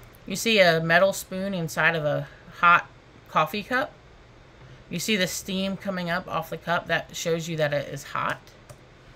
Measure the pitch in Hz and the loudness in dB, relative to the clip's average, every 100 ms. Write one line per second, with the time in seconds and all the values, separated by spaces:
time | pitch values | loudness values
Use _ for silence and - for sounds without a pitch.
0 | - - - 190 233 214 175 165 165 170 | -20 -18 -8 -4 2 6 6 6 4 6
1 | 196 196 - 185 196 185 160 - 160 165 | 6 2 -6 -6 -6 -4 -4 0 2 2
2 | 147 143 143 - - - 170 175 - - | -2 -2 -6 -14 -18 2 4 4 2 -18
3 | - - - 175 156 208 - 254 294 - | -20 -20 -4 0 0 -2 -4 -4 -4 -10
4 | - - - - - - - - - 139 | -20 -20 -20 -20 -20 -20 -20 -20 -10 -6
5 | - 208 180 - - 190 196 190 202 185 | -2 0 0 -4 -6 -4 -4 -4 -6 -6
6 | 175 175 180 160 160 165 - 170 - 160 | -4 -4 -4 -6 -6 -10 -4 -4 0 -4
7 | - - 175 170 160 160 147 147 - 143 | -4 -8 -2 -2 -2 0 0 0 -4 -10
8 | - - - - - - - - - - | -8 -4 -4 -4 -10 -20 -20 -20 -20 -20
9 | - | -20